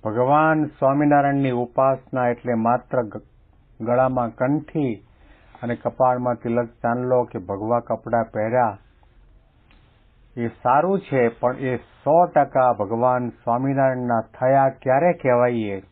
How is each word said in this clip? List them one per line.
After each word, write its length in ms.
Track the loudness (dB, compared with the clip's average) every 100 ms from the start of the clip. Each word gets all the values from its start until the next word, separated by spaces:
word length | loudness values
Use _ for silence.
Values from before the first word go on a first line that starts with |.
ભગવાન 600 | -4 -2 2 2 2 0 -2
સ્વામિનારાયણની 840 | 0 0 2 4 4 2 0 0
ઉપાસના 760 | -2 -4 0 0 0 -4 -2 -2
એટલે 260 | -2 -4
માત્ર 480 | -2 0 -2 -2 -6
ગ-, 240 | -6 -10 -20 _ _ _ _ _
ગળામાં 540 | -2 0 0 0 -4
કંઠી 720 | -4 -2 -2 -4 -4 -4 -6 _ _ _ _ _ -14
અને 140 | -8 -6
કપાળમાં 580 | -6 0 0 2 -2
તિલક 320 | -4 -2 -2 -2
ચાંદલો 580 | _ -4 -2 0 0
કે 140 | 0 -6
ભગવા 420 | -8 -6 -2 -4
કપડાં 440 | -2 -8 -2 -2
પહેર્યા 540 | -2 -4 -2 0 0 -2 _ _ _ _ _ _ _ _ _ _ _ _ _ _ _ -6
એ 120 | -6
સારું 520 | -4 2 2 2 -2
છે, 280 | -2 0 0
પણ 280 | 0 -4 -4
એ 200 | -6 -6
સો 500 | -8 _ 2 4 4
ટકા 460 | 2 2 2 2
ભગવાન 560 | 2 -2 0 0 0 -4
સ્વામિનારાયણના 920 | -8 -4 -2 -2 0 0 0 -2 -2
થયા 480 | -4 -4 2 4 2
ક્યારે 440 | -2 0 2 2
કહેવાઈએ 680 | 0 0 2 2 0 -4 -8 -12